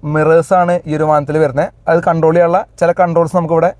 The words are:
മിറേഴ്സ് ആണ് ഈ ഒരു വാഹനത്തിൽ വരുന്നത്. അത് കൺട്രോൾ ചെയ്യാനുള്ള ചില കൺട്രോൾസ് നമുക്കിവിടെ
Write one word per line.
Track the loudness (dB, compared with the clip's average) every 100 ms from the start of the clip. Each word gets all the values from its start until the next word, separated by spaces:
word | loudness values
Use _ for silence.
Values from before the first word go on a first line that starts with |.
| -4 0
മിറേഴ്സ് | 2 2 2 0
ആണ് | 2 -2 -4
ഈ | -4
ഒരു | 0
വാഹനത്തിൽ | 0 0 -2 0
വരുന്നത്. | -2 -6 -6 -2
അത് | -2 0
കൺട്രോൾ | 0 2
ചെയ്യാനുള്ള | 2 2 0 -4 -4
ചില | -2 0
കൺട്രോൾസ് | 0 0 0 -2
നമുക്കിവിടെ | -2 0 0 -4